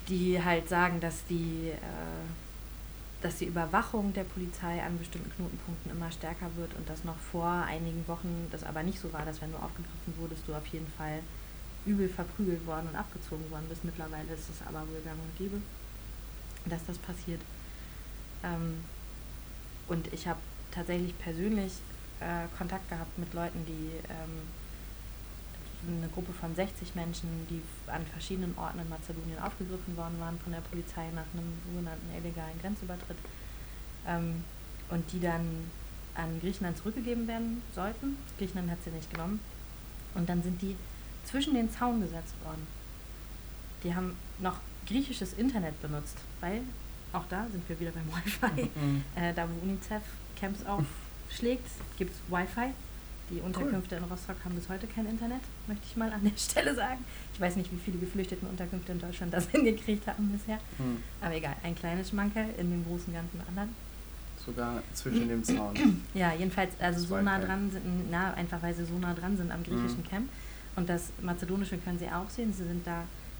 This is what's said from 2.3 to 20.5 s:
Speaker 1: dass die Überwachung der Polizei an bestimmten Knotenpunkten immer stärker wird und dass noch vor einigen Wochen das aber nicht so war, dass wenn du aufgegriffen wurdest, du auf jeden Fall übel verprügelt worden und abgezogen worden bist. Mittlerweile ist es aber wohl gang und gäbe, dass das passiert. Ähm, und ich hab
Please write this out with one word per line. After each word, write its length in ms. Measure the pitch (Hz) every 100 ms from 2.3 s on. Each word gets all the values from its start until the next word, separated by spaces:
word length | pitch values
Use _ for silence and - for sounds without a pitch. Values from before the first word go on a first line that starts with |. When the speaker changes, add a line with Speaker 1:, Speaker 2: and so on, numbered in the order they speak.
| 165 - - - - - - - -
Speaker 1:
dass 140 | 180 180
die 80 | 175
Überwachung 680 | 170 160 190 226 226 202
der 120 | 196 190
Polizei 580 | - 180 - 180 175
an 160 | - 175
bestimmten 320 | 170 170 175 -
Knotenpunkten 560 | 175 175 - 170 165
immer 180 | 170 165
stärker 380 | - 160 170 180 165
wird 180 | 165 -
und 140 | 160
dass 160 | 156 170
noch 140 | 160
vor 320 | - 175 170 175 170
einigen 400 | 160 165 165 165
Wochen 400 | 170 175 170 170
das 140 | 165 -
aber 180 | 156
nicht 180 | 165 190
so 120 | 170
war, 120 | 156 151
dass 160 | 156
wenn 120 | 156
du 60 | 160
aufgegriffen 560 | 160 - 170 - - 165
wurdest, 240 | 165 160 -
du 80 | 151
auf 120 | 151
jeden 220 | 160 156 -
Fall 220 | 156 156 160 - - - - - 202
übel 220 | 202 185
verprügelt 580 | 185 175 - 196 170 165
worden 220 | 160 165
und 60 | 156
abgezogen 540 | 208 185 - 156 160
worden 160 | 156 160
bist. 160 | 170 170
Mittlerweile 480 | 165 160 156 156 160
ist 160 | -
es 160 | 165 -
aber 140 | 156
wohl 200 | 156 160 156
gang 120 | 160
und 200 | 160 160
gäbe, 220 | 196 202 202 - - - - - - - - - -
dass 180 | 165 165
das 120 | 175
passiert. 420 | - 175 - 165 - - - - - - - - - - 175
Ähm, 400 | 170 165 165 165 - - - - - - - - - -
und 240 | 170 156
ich 160 | 156 180
hab 100 | 165 -